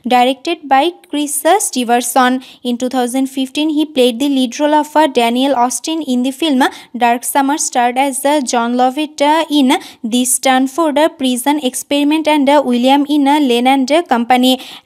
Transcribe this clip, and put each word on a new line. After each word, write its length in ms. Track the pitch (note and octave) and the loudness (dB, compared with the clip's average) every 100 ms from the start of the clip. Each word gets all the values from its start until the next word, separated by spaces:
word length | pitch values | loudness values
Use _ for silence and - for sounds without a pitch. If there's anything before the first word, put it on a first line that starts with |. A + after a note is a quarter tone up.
| A#3 | 0
directed 640 | B3 B3 C4+ E4 E4+ C#4+ | 2 2 0 -4 -6 0
by 240 | C4+ D#4+ F4 - | 2 2 -4 -8
Chris, 340 | D4 D4 - | -6 -4 -2
uh, 140 | D#4 G4 | 0 0
Steverson. 840 | - B3+ A#3 A#3+ B3+ C4 B3 B3+ - - | 0 -4 0 0 0 0 0 0 -6 -12
In 160 | B3 A#3+ | -6 -4
two 120 | B3+ | -4
thousand 360 | C4 A#3+ B3+ C4+ | -2 -2 -2 -4
fifteen, 440 | C#4 C4 D4 D#4 D4+ | -4 -6 -4 -2 -2
he 40 | D#4 C#4 | -2 2
played 220 | B3 A#3 | 0 2
the 80 | C#4+ | -2
lead 320 | C4+ B3+ B3 | 0 -2 0
role 140 | D4 D4+ | 0 0
of, 120 | D4 | 0
uh, 140 | D4+ D#4 | 2 2
Daniel 480 | B3 A#3 B3 C4+ B3 B3 | 2 0 0 0 0 0
Austin 340 | - - D#4+ | -2 -6 -6
in 200 | - B3 | -2 -2
the 80 | B3+ C4 | -2 -2
film, 200 | E4 C4 | -2 2
uh, 80 | E4 - - A#3 | 0 -2 -12 -2
Dark 280 | A#3 B3 | 0 0
Summer, 340 | - C#4+ C4+ C#4+ | -2 -2 0 -2
starred 300 | - B3+ A#3+ B3 | -2 0 0 0
as, 260 | C#4 B3+ | -2 -2
uh, 160 | C#4 D4+ | -2 0
John 340 | B3+ A#3+ A#3 B3 | 0 -2 -2 0
Lovett, 460 | B3+ B3+ D4+ - | 0 0 -6 -2
uh, 240 | C#4+ D#4 D#4 | 0 2 0
in 220 | D4 B3+ F4+ - - | 2 2 2 -2 -14
The 220 | A#3 B3 B3+ | -4 -2 -2
Stanford, 720 | - C4+ C4 C4 D4 D#4+ C#4 | 0 0 2 0 -2 -2 2
uh, 100 | D#4+ | 0
Prison 500 | D#4+ C4 B3 C#4 D4 | 0 -4 -2 -2 -2
Experiment 680 | B3+ - - C#4+ C#4+ D#4 D4+ | -2 -6 -4 -2 0 0 0
and, 180 | D4+ C4+ | 0 4
uh, 160 | D4 | 2
William 440 | C4 B3 B3+ C#4+ C#4 | 2 0 2 2 2
in, 180 | D4 C4+ | 0 2
uh, 120 | D4 | 2
Lane 260 | C#4 A#3+ B3+ | 2 0 2
and, 240 | C#4 B3+ | 2 2
uh, 120 | D4+ | 0
Company, 580 | F4 A#3 A#3 B3+ B3+ B3+ - - | 0 -2 2 2 2 0 -4 -14